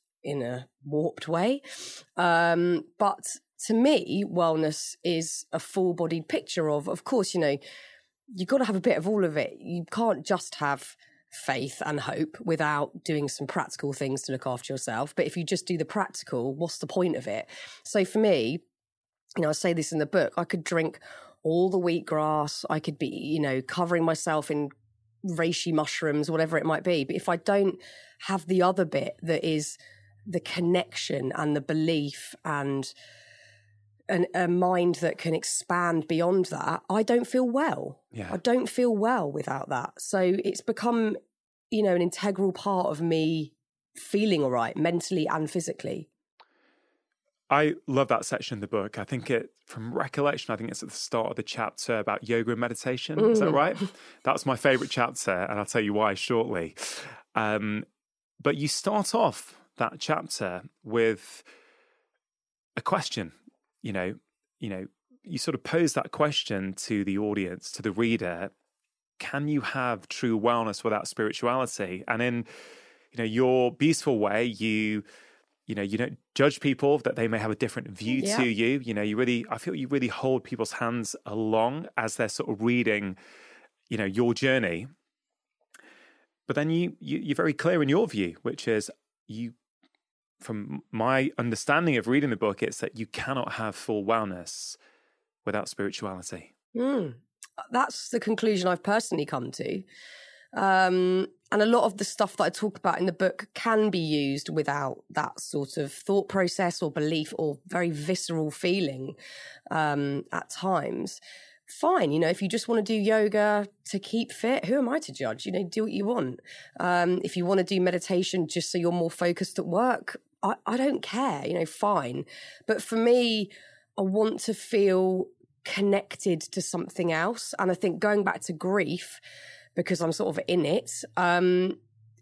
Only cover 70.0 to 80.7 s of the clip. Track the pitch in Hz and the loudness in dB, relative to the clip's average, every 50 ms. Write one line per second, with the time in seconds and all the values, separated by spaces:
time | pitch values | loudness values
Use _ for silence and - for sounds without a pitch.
70 | - - - - - 120 113 107 104 120 120 117 113 110 98 - - 113 107 104 | -6 -10 -6 -2 0 2 2 4 4 4 4 4 2 -2 -2 -2 0 0 0 0
71 | - - - - 110 107 - - - 120 123 131 127 113 - - 101 90 92 92 | -2 -4 -4 -2 -2 -2 -2 -2 0 0 0 0 -2 -2 -4 -6 -6 -6 -6 -6
72 | - - 113 113 120 123 120 120 117 - - - - - - - - - _ _ | -4 -2 -2 0 0 0 0 -2 -4 -6 -12 -20 -20 -20 -20 -20 -20 -20 _ _
73 | _ _ - 120 117 110 110 120 131 127 127 127 123 123 - - 143 160 160 - | _ _ -8 -4 -4 0 2 4 4 6 6 6 4 2 2 2 2 2 2 2
74 | - 151 131 107 104 98 101 110 120 120 110 98 110 110 107 107 110 107 107 107 | 2 0 2 2 2 2 2 2 0 0 -2 -2 0 0 2 2 0 0 0 -2
75 | 104 - - - - - _ _ _ _ _ _ _ - 110 101 101 101 104 107 | -4 -8 -14 -20 -20 -20 _ _ _ _ _ _ _ -8 -4 -4 -2 -2 -2 -2
76 | 123 156 - - _ _ - - 139 147 143 - - 139 131 - 143 139 147 143 | -2 -4 -6 -12 _ _ 2 4 4 4 4 2 0 -2 0 2 2 2 2 2
77 | - 123 - 120 117 113 113 110 110 110 104 - - - - 117 - - 98 98 | 0 -2 -2 0 -2 0 0 -2 -2 -2 -2 -2 -2 -4 -4 -6 -10 -12 -10 -8
78 | 107 113 127 135 139 196 208 135 131 120 110 101 113 120 135 143 127 117 107 104 | -4 -2 -2 0 0 0 0 2 2 0 2 2 2 2 2 0 -2 -4 -2 -2
79 | 104 107 104 110 127 123 123 117 - - 117 113 - 175 - 156 131 127 143 139 | -2 0 0 0 2 2 2 0 -2 -4 -8 -6 -6 -6 -6 -4 -4 -2 0 0
80 | 127 113 - - - 131 131 123 - - 131 113 113 - | 0 -2 -2 -2 0 0 0 0 -2 -4 -4 -4 -4 -4